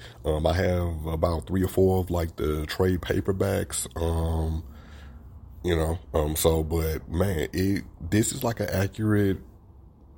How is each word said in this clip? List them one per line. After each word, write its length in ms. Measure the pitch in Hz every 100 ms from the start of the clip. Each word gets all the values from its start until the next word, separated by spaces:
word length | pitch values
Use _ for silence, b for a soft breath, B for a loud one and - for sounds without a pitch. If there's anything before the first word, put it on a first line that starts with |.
| B B
Um, 200 | - 78
I 100 | 80
have 520 | 85 90 90 87 80 78
about 400 | 80 87 82 -
three 160 | 92
or 60 | 92
four 320 | - 95 92
of, 100 | 92
like, 240 | 87 82
the 320 | - 76 76 76
trade 340 | - 92 92
paperbacks. 840 | - 92 95 95 98 95 92 - -
Um, 720 | - 82 82 82 82 80 80 - B B B B B B - - -
you 140 | 87 82
know, 240 | 80 82 -
um, 220 | 80 76
so, 300 | 78 82 80
but 440 | 78 82 80 82 -
man, 380 | 82 98 85 69
it, 320 | 87 95 101 - -
this 320 | 87 104 113
is, 100 | -
like, 160 | 120 110
an 120 | 104
accurate, 680 | 92 98 - 107 104 101 92 - - - - - - -